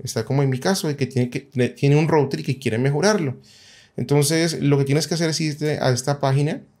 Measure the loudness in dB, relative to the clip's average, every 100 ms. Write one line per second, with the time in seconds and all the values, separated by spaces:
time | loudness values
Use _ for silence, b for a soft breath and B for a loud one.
0 | -6 -6 -2 0 0 0 0 0 -2 -2
1 | -2 0 -2 -4 -6 -2 -2 0 2 4
2 | 4 2 2 -2 -4 -4 -2 0 0 2
3 | 2 2 -2 -6 B B B B B -10
4 | 0 2 2 2 0 0 2 2 2 0
5 | 0 -2 -2 -2 -4 -2 -4 0 0 0
6 | -2 -2 0 2 0 -2 -10 _